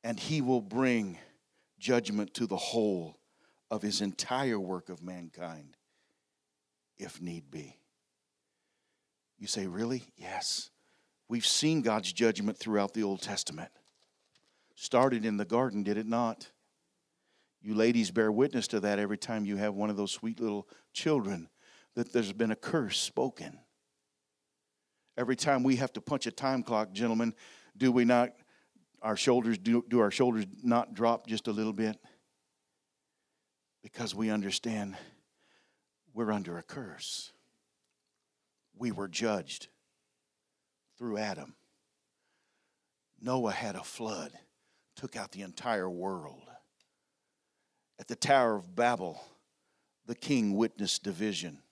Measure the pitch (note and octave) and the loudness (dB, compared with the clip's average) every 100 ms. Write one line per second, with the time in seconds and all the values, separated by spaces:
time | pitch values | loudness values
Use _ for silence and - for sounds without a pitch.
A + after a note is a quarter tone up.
0 | A2+ A2 - D#3 B2+ B2+ G2+ A2 C3 A#2+ | -4 -6 -2 0 4 2 2 0 2 2
1 | G2 E2+ - _ _ _ _ _ - B2 | 0 -8 -18 _ _ _ _ _ 2 2
2 | G#2+ G#2 G#2 - A#2 F#2 - A#2 G#2+ F#2 | 4 -2 -2 -4 -2 -2 0 2 2 0
3 | E2 - _ _ _ _ _ A2 G#3 G#2 | -4 -14 _ _ _ _ _ -4 -2 -2
4 | G2+ F#2 - B2+ C3+ A2 F#2 F#2 - F2 | -2 -4 -2 0 0 0 -2 -6 -6 -12
5 | F2 F2+ E2+ D#2+ E2+ D#2+ C#2+ _ _ _ | -10 -12 -14 -12 -12 -12 -18 _ _ _
6 | _ _ _ _ _ _ _ _ _ _ | _ _ _ _ _ _ _ _ _ _
7 | - - F2 E2+ C2+ D2+ C#2 - _ _ | -16 -10 -10 -10 -12 -14 -14 -20 _ _
8 | _ _ _ _ _ _ _ _ _ _ | _ _ _ _ _ _ _ _ _ _
9 | _ _ _ _ G2+ A2 F#2+ F2+ A#2 B2+ | _ _ _ _ -6 -4 -4 -2 -2 -4
10 | - _ - - - - - _ _ _ | -8 _ -10 -8 -4 -6 -8 _ _ _
11 | _ _ _ A#2+ - - D3+ D#3+ A#2 G#2+ | _ _ _ -2 2 4 4 4 4 2
12 | F#2 - A#2 G2 G#2 G#2+ A2 G#2 G2 A2+ | 0 2 4 4 -2 -2 0 2 2 0
13 | G#2 F#2+ - G2+ - - D#3+ _ _ _ | -2 -2 -4 -6 -6 -8 -12 _ _ _
14 | _ _ _ _ _ _ _ - - B2 | _ _ _ _ _ _ _ -12 2 6
15 | C3 A#2+ A2 G#2 F#2+ A#2 C3 G#2 G2+ G#2 | 6 4 0 0 2 2 2 0 0 -2
16 | A2 A#2 A#2 A2 - _ _ _ _ _ | 0 0 0 -4 -14 _ _ _ _ _
17 | _ _ _ _ _ _ G#2 G#2+ A2+ A#2 | _ _ _ _ _ _ -4 4 6 6
18 | G#2 F#2 A2 G#2+ C#3 B2+ - A2 G#2 G2+ | 2 4 4 4 4 2 0 0 0 0
19 | G2+ G2+ - A2 G2+ G2+ G#2+ G2 G#2+ G2+ | 0 -4 -4 -4 -2 0 -2 0 -2 -2
20 | G2+ - A2+ A2+ A#2 G#2 G2 - _ - | -4 -4 -6 -4 -2 -4 -8 -20 _ -4
21 | D#3 D3 G2 F#2 E2 _ _ - _ - | 2 2 0 -6 -8 _ _ -20 _ -6
22 | A#2+ B2 G#2 G2 A2+ A2 - E3 A2 - | -2 0 0 0 0 0 -2 -2 0 -2
23 | - - - - D#3 - _ _ _ _ | -2 0 -2 -2 -16 -16 _ _ _ _
24 | _ _ _ _ _ _ _ _ _ _ | _ _ _ _ _ _ _ _ _ _
25 | _ - B2 B2+ D3+ C3+ B2+ B2 C3 - | _ -4 0 2 4 4 4 2 0 -4
26 | - C#3+ A#2 - C3+ C3 A#2 A2 G#2+ F#2+ | -4 -4 -4 -2 -2 -2 0 0 0 -2
27 | A#2 A2+ A#2 - - - - - C3 B2 | 0 2 0 -4 -18 -20 -20 2 4 6
28 | A#2+ B2 B2 - _ _ _ _ _ _ | 6 6 4 -2 _ _ _ _ _ _
29 | A2 G2+ - B2 A#2 G#2+ G2+ A#2 A#2 A#2+ | -4 0 4 4 4 0 2 2 4 4
30 | G#2 - B2+ A2 G2 G2 A#2+ A#2+ A2+ G#2 | 4 4 2 2 -4 -2 2 2 2 0
31 | A#2 A#2 - A2 - G#2 A2 G#2+ A2 G#2+ | 2 2 -2 -4 -2 -2 -2 0 -2 -4
32 | - _ _ _ _ _ _ _ _ _ | -14 _ _ _ _ _ _ _ _ _
33 | _ _ _ _ _ _ _ _ - - | _ _ _ _ _ _ _ _ -20 -10
34 | A2+ G2+ A2 G#2+ G2 F#2 A#2+ A2 G2+ G2 | -8 -2 0 0 -2 -4 -4 -4 -4 -8
35 | - _ _ _ _ _ _ _ _ _ | -16 _ _ _ _ _ _ _ _ _
36 | _ A2+ A2+ G#2+ F2 E2+ - - A2 D2+ | _ -4 -2 -2 -4 -10 -10 -12 -12 -12
37 | - - - _ _ _ _ _ _ _ | -10 -10 -12 _ _ _ _ _ _ _
38 | _ _ _ _ _ _ _ - A#2+ F#2+ | _ _ _ _ _ _ _ -6 -6 -4
39 | G2 E2+ A2+ G#2 E2 - - _ _ _ | -6 -2 0 0 -4 -12 -14 _ _ _
40 | _ _ _ _ _ _ _ _ _ _ | _ _ _ _ _ _ _ _ _ _
41 | B2 G#2 G#2+ F#2 C#2+ - _ _ _ _ | -6 -4 -4 -6 -10 -20 _ _ _ _
42 | _ _ _ _ _ _ _ _ _ _ | _ _ _ _ _ _ _ _ _ _
43 | _ _ B2 B2+ A#2 - A#2 F#2 F2 - | _ _ -4 -2 0 -2 -6 -8 -10 -10
44 | A2 G2+ A2 - _ _ _ _ _ - | -8 -6 -10 -14 _ _ _ _ _ -14
45 | C3 A#2 G2 G2 G2 - B2 A2 F#2 F2 | -12 -10 -12 -12 -12 -8 -2 -2 -2 -4
46 | F#2 F#2 D2+ - - - _ _ _ _ | -4 -6 -10 -18 -20 -20 _ _ _ _
47 | _ _ _ _ _ _ _ _ _ _ | _ _ _ _ _ _ _ _ _ _
48 | G2 A#2+ - C#3 A#2+ G#2+ F2 F#2 A#2+ A#2+ | -12 -6 4 6 6 2 -2 2 2 2
49 | F2+ - - _ _ _ _ _ _ _ | -4 -8 -16 _ _ _ _ _ _ _
50 | - A#2+ - C#3 G#2+ G2 A2+ - G2+ - | -10 -10 0 2 4 4 2 0 -4 -2
51 | G2 F2 G#2+ F#2 F2 C#2+ _ | -4 -2 -2 -2 -6 -12 _